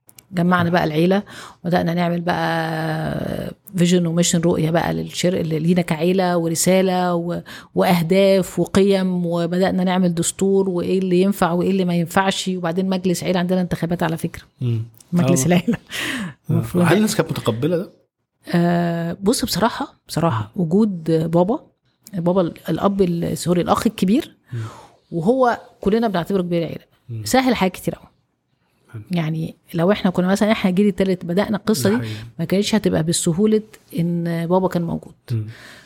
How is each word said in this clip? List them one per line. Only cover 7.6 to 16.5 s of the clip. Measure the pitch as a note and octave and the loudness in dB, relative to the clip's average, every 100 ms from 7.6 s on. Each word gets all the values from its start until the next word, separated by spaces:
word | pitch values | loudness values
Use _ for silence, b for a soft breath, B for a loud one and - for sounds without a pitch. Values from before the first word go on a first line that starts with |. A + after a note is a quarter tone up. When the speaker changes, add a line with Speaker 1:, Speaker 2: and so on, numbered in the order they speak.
| B | B
Speaker 1:
واهداف | F3 F#3 F3 D#3+ F#3 G3 G3 F3+ - | 0 2 2 2 4 4 4 2 -2
وقيم، | E3+ - G3 F#3+ F#3 F3+ F3 | 0 2 4 2 0 -2 -2
وبدانا | E3+ E3+ F3+ F#3 F#3 | -2 -2 0 0 2
نعمل | F#3 F3+ F3+ | 0 2 2
دستور | E3+ E3 - G3 G3 F#3+ | 0 -2 -2 2 2 2
وايه | F3 F3 F#3 | -2 -2 0
اللي | F#3+ F3+ | 2 2
ينفع | F#3+ G3+ F3 | 2 2 0
وايه | F3 F3 | 0 0
اللي | F#3+ | 0
ما | F3+ | 0
ينفعش. | F3 E3 G3 F#3+ G3 - | 0 0 0 0 -2 -4
وبعدين | F#3 F3 F3 F#3+ | -4 -2 -2 -2
مجلس | F#3+ F3+ F3 | -2 -2 -2
عيله، | D#3 F#3 | -2 -2
عندنا | F3+ F#3 | 0 0
انتخابات | F3+ - E3+ E3+ | 0 -2 -2 -2
على | E3 D#3+ | -2 -2
فكره، | E3+ - - _ | -6 -10 -20 _
Speaker 2:
مم. | B2 A2+ A2+ _ - | -2 -2 -4 _ -4
Speaker 1:
مجلس | F3 C3 C3 | 0 2 2
Speaker 2:
آه. | C#3 | 4
Speaker 1:
العيله. | F3+ G3 | 2 2
Speaker 2:
آه. | G3+ - - - C4+ F#3 - - | -4 -4 -8 -6 -6 -8 -12 -2